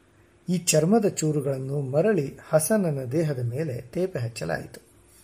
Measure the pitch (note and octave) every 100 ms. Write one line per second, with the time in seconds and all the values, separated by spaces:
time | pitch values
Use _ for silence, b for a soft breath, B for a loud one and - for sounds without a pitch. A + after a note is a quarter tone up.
0 | _ _ _ _ - F3+ - D#3 E3 A3+
1 | G3+ - D#3 D3+ C#3 C3+ C3 C#3+ C3+ C#3+
2 | G3+ G3 C#3 - - D#3 - A3 F3 C#3
3 | B2+ D3 D#3 B2+ A#2+ B2 D#3+ A#2+ - F3
4 | F#3 F#3 G#3+ - D#3+ - - - - -
5 | _ b